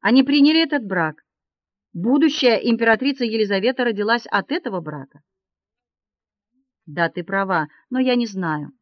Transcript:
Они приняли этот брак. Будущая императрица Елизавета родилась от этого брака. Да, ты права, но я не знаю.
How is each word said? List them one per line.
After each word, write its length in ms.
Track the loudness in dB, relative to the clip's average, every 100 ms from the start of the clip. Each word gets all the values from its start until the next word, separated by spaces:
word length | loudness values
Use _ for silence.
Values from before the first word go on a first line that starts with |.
Они 220 | 4 4
приняли 380 | 4 4 4 4
этот 240 | 2 -2 -2
брак. 380 | -2 -2 -6 _ _ _ _ _ _ _
Будущая 640 | -6 0 2 2 2 2 2
императрица 680 | 0 0 2 2 0 -2
Елизавета 640 | -4 -2 0 0 -2 -2 -4
родилась 420 | -2 -2 -2 -2
от 220 | -6 -4
этого 300 | -6 -6 -8
брака. 400 | -8 -12 -16 _ _ _ _ _ _ _ _ _ _ _ _ _ _ _ _ _ -14
Да, 240 | -4 -4
ты 140 | -4
права, 440 | -6 -4 0 -2 -2 -8 _
но 100 | -2
я 160 | 0 0
не 100 | 0
знаю. 460 | -4 -4 -4 -6 -14